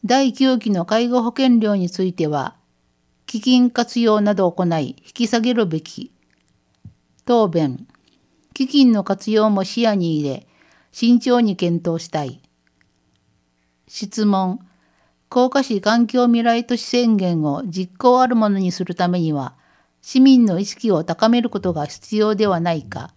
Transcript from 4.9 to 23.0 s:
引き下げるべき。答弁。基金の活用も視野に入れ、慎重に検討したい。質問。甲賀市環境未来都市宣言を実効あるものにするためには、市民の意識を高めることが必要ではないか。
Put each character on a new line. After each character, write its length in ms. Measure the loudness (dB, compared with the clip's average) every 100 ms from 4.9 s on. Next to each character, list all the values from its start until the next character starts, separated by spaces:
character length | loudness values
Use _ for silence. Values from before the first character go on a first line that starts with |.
| -10
引 140 | _
き 120 | -6 -2
下 140 | 0
げ 140 | 0
る 100 | 0
べ 160 | -2 -4
き。 320 | -10 -18 -18 _ _ _ _ _ _ _ -20 _ _ _
答 240 | -2 0 2
弁。 380 | 0 -2 -4 -14 _ _ _ _ _ _
基 160 | -6 -2
金 240 | 4 6
の 100 | 4
活 280 | 0 -4 0
用 180 | 2 2
も 160 | 0
視 180 | -2 -2
野 120 | 0
に 240 | 0 -2 -2
入 100 | -4
れ、 180 | -6 _ _ _ _ _
慎 280 | -2 2 2
重 200 | 4 2
に 160 | 2 0
検 260 | -2 -2
討 200 | -4 -6
し 60 | -6
た 160 | -8
い。 160 | -8 -12 _ _ _ _ _ _ _ _ _ _ _ _ _ _ _
質 380 | -14 -10 -2 0
問。 340 | 0 -2 -6 -12 _ _ _ _ _ _
甲 180 | 0 0
賀 140 | 0
市 180 | -2 -2
環 260 | 0 0 0
境 200 | 2 2
未 160 | 2
来 240 | 2 -2 -2
都 100 | -6
市 60 |
宣 340 | -2 0 2 2
言 260 | 0 -2
を 200 | -2 -4
実 320 | -6 -8 -8 _
効 240 | 2 4
あ 60 | 2
る 100 | 0
も 140 | 0
の 80 | 0
に 140 | -2
す 120 | -4
る 100 | -8
た 140 | -4 -2
め 120 | -2
に 120 | -2
は、 220 | -4 -6 _ _ _ _ _
市 180 | -4 4
民 240 | 6 8
の 160 | 6 0
意 60 | -6
識 240 | -6 -2
を 120 | -2
高 280 | -2 0 2
め 100 | 2
る 80 | 0
こ 120 | -4
と 120 | -4
が 140 | -4 -8
必 300 | -12 -8 -2
要 180 | 0
で 120 | 0 0
は 140 | 0
な 140 | -2
い 80 | -4
か。 320 | -6 -14